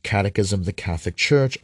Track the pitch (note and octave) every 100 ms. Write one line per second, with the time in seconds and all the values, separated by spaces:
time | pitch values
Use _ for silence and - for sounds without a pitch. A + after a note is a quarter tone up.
0 | - G2+ G2+ F#2+ G2 G2 F2+ - - E2
1 | - - - D3 C3 -